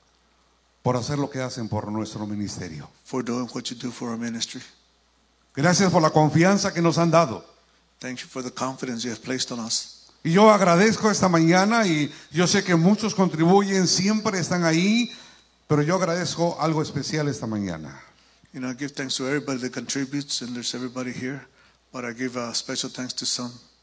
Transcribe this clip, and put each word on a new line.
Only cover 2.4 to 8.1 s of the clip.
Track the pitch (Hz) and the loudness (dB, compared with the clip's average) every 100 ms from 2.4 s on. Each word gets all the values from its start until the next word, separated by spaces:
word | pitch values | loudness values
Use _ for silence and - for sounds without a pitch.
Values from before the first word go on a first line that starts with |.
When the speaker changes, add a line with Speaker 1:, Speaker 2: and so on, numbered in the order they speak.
| 98 - 90 76 - _ | -6 -8 -10 -12 -16 _
Speaker 2:
for | - 131 | -8 -6
doing | 120 123 120 | -4 -6 -6
what | 120 - | -8 -10
you | 117 | -10
do | 127 | -10
for | - 123 | -8 -8
our | 117 | -6
ministry. | 117 113 - 127 - _ _ _ _ _ _ _ _ | -6 -6 -8 -10 -18 _ _ _ _ _ _ _ _
Speaker 1:
Gracias | 135 170 175 190 | 0 2 4 4
por | 170 | 4
la | 156 | 4
confianza | 156 151 151 180 202 196 | 6 4 6 4 4 0
que | 175 | 0
nos | 170 151 | 2 4
han | 170 | 4
dado. | 165 143 95 - _ _ _ _ - | 4 4 -2 -12 _ _ _ _ -14
Speaker 2:
Thank | 127 | -10